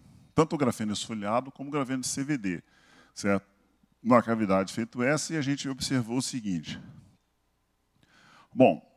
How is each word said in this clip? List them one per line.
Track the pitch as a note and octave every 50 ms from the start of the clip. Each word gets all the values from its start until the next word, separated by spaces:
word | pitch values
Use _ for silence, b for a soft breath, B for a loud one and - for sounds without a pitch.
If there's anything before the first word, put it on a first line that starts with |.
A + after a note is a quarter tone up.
| - - - - - - -
tanto | - D#3+ D#3+ -
o | G#3
grafeno | D3 A#2+ G#2+ - A2+ G#2+ G#2
esfoliado | - - - A#2 G#2+ G2+ G#2 A2 B2 B2+ C#3
como | - - C3+ C#3+
o |
grafeno | C#3+ D3+ C3+ A#2+ C3 C3
de | B2 -
C | - C#3 C#3
V | C#3 D3+ C3+
D, | G2+ F#2+ F2 D#2+ - b b b b b b b b b b
certo? | b - G2+ G2+ G2 - _ _ _ _ _ _ _ _ _ _ _
Numa | - G#2+ B2 A#2
cavidade | G#2+ A2+ A#2 A2 A2 F#2+ G2 F#2+ F#2+ F#2 -
feito | - A#2 A2+ - B2+
essa, | B2 B2+ D3+ - - - D#3+
e | D#3+
a |
gente | C#3 C3+ C#3+ C3+ - C#3
observou | C3 B2+ - - C#3 C3 A#2 G#2+ A#2 C3
o |
seguinte. | B2+ - - C3 G#2+ G#2 F#2 E2 D2 - - - - - - - - - _ _ _ _ _ _ _ _ _ _ _ _ _ _ _ _ _ _ b b b b b b b b b b b
Bom, | A2+ C3 A2 E2+ - - - _